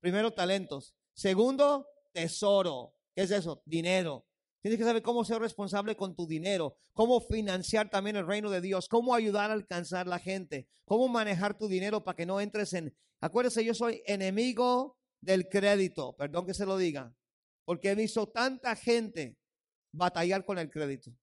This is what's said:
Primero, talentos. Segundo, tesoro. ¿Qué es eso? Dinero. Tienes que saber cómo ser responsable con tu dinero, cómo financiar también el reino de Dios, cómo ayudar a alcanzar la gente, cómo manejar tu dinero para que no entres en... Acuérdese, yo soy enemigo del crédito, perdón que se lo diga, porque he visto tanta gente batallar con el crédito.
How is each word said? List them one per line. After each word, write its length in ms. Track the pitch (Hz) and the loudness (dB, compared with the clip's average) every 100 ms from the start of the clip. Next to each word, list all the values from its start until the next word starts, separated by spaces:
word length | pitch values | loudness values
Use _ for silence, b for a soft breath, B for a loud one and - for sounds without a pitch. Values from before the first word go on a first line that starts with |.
Primero, 300 | 175 190 220 | 0 2 0
talentos. 640 | 220 180 196 180 139 - _ _ | 0 0 0 -2 -10 -12 _ _
Segundo, 720 | - 202 190 240 269 285 285 - _ _ | -4 0 4 4 6 4 4 -2 _ _
tesoro. 840 | - 165 - 208 202 180 135 117 _ _ - | -4 -4 0 4 4 4 -2 -10 _ _ -4
¿Qué 80 | |
es 80 | 185 | 0
eso? 320 | 202 165 147 - | 0 -2 -8 -4
Dinero. 640 | 165 170 185 170 131 _ _ _ _ | -2 0 0 0 -6 _ _ _ _
Tienes 160 | 202 226 | -2 2
que 80 | 226 | 2
saber 160 | 226 | 2
cómo 220 | 220 240 | 2 0
ser 160 | 196 226 | 0 -2
responsable 560 | 220 - 196 202 208 208 | -2 -4 -4 -4 -4 -4
con 200 | 196 180 | -6 -6
tu 120 | 170 | -6
dinero, 500 | 160 175 196 151 - _ | -4 -2 -2 -2 -6 _
cómo 280 | - 226 247 | 0 4 4
financiar 680 | 233 226 208 185 180 214 214 | 2 -2 0 -2 0 0 2
también 280 | 196 202 208 | 0 -2 -2
el 100 | 170 | -2
reino 220 | 208 214 | -2 -2
de 100 | 185 | -2
Dios, 300 | 180 190 - | -2 -4 2
cómo 260 | 233 240 240 | 0 4 2
ayudar 360 | 220 202 208 | 2 0 0
a 20 | |
alcanzar 520 | 214 202 175 175 180 180 | -2 -2 -6 -4 -4 -4
la 140 | 175 | -4
gente, 480 | 180 190 175 143 - _ _ | -4 -6 -6 -10 -10 _ _
cómo 220 | 214 254 | 2 4
manejar 500 | 240 214 180 202 202 | 2 0 0 0 -2
tu 120 | 214 | -2
dinero 340 | 185 196 214 | 0 0 -2
para 140 | 196 175 | -4 -6
que 80 | 170 | -2
no 160 | 196 | -2
entres 320 | 208 214 202 | -2 -2 -4
en... 220 | 180 160 - _ _ | -4 -6 -12 _ _
Acuérdese, 420 | 160 220 247 226 | -2 2 2 2
yo 100 | 226 | 0
soy 300 | 226 233 220 - | 0 0 -2 -4
enemigo 920 | 202 190 196 247 226 247 247 269 _ _ _ | -2 0 0 0 2 2 2 0 _ _ _
del 260 | 160 190 185 | 2 2 4
crédito, 680 | 202 196 202 190 - 127 - | 2 4 4 2 -2 -8 -6
perdón 280 | 143 165 180 | -4 -4 -4
que 80 | |
se 120 | 185 196 | -4 0
lo 120 | 190 | 2
diga, 360 | 180 139 123 123 _ _ _ _ - | 0 -2 -10 -18 _ _ _ _ -6
porque 260 | 175 196 | -2 0
he 40 | 202 | 2
visto 320 | 220 220 208 | 0 0 -2
tanta 480 | 226 254 262 247 220 | 0 -2 -2 -6 -4
gente 600 | - 233 220 170 135 - _ _ _ _ _ | 2 2 0 -8 -10 -12 _ _ _ _ _
batallar 500 | 156 180 180 175 190 | -2 -2 0 0 0
con 140 | 185 190 | -2 -6
el 120 | 156 | -6
crédito. 420 | 156 147 135 - 120 | -4 -6 -6 -12 -20